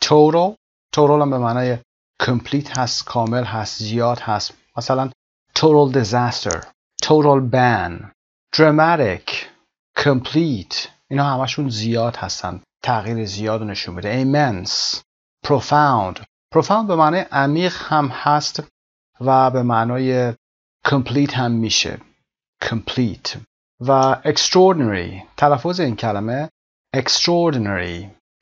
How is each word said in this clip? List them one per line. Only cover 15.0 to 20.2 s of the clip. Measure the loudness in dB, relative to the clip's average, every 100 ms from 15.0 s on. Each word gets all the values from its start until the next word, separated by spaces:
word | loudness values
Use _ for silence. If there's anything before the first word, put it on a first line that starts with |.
| -12 _ _ _ -2
profound. | 0 2 2 4 2 -2 -8 -16 _ _
profound | -2 2 0 0
به | 2
معنای | 2 2
عمیق | -2 -2 0 2 0 -4
هم | -2 0 0
هست | -2 0 0 0 -8 -14 _ _ _ _ _
و | 2 4 4
به | 2
معنای | 0 0 0 -2 0 0